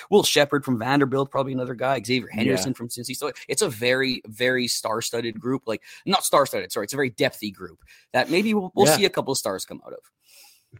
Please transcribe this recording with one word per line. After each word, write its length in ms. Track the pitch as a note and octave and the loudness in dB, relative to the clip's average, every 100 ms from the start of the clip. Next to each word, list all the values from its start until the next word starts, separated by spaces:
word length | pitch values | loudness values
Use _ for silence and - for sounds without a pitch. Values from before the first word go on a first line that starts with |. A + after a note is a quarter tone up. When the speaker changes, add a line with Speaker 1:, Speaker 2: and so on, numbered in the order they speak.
| - | 2
Speaker 1:
Will 120 | G3 | 4
Shepard 420 | - D3 C#3+ C#3+ | 6 4 4 2
from 140 | C3 A#2+ | 0 -2
Vanderbilt, 540 | A#2+ C#3+ C3+ C3+ C3+ | 2 2 4 2 0
probably 200 | C3+ C#3 | -2 -2
another 220 | C3 B2+ | -4 -6
guy. 260 | A#2 B2+ C3+ A2 | -2 -2 0 0
Xavier 220 | B2+ A#2+ | -2 -2
Speaker 2:
Yeah. 60 | G#2+ | -2
Speaker 1:
Henderson 360 | B2+ C3 C3 | 0 0 -2
from 120 | B2+ A#2+ | -4 -8
Cincy. 280 | - A#2+ B2+ | -10 -10 -8
So 160 | C#3+ - - | -8 -8 -6
it's 140 | C3+ | -2
a 60 | F#3+ | -2
very, 540 | G#2+ B2 C3 C3 B2 - | 0 2 2 2 -2 -8
very 400 | G#2+ B2 B2+ A#2+ | -2 0 2 0
star-studded 720 | - A2 A2 - A#2 A#2 A2 | -2 -2 -4 -4 -4 -6 -6
group. 220 | A#2+ C#3 - | -4 -4 -4
Like, 160 | G#2+ - - - | -8 -8 -10 -2
not 160 | F#3 | 0
star-studded, 480 | - D3 C3+ A2 F#2 | 4 4 4 0 -4
sorry. 140 | A#2 | -6
It's 80 | G2+ | -4
a 40 | C3+ | -2
very 140 | C3 | -2
depthy 400 | - C3+ - G#2+ | 0 -2 -2 -8
group 300 | F#2 F2 D#2+ - - _ | -8 -14 -18 -20 -20 _
that 180 | B2+ B2 | 0 2
maybe 240 | E3+ A3 | 2 2
we'll, 160 | G#3 F#3 - | 0 0 4
we'll 100 | D#3 | 6
Speaker 2:
Yeah. 100 | D3 | 6
Speaker 1:
see 80 | F#3+ | 4
a 40 | |
couple 220 | - B2 | 0 -2
of 60 | C3+ | -2
stars 260 | G#2+ F#2 | -2 -4
come 180 | - - | -8 -14
out 80 | - | -16
of. 60 | - - _ _ - - _ _ - | -18 -20 _ _ -20 -20 _ _ -20